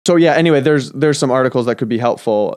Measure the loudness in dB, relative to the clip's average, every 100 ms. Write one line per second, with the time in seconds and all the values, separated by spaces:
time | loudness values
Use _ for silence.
0 | 0 2 2 2 2 2 2 0 -2 -2
1 | -2 0 0 0 0 -2 -2 -4 -4 -2
2 | -2 -2 -2 -2 -2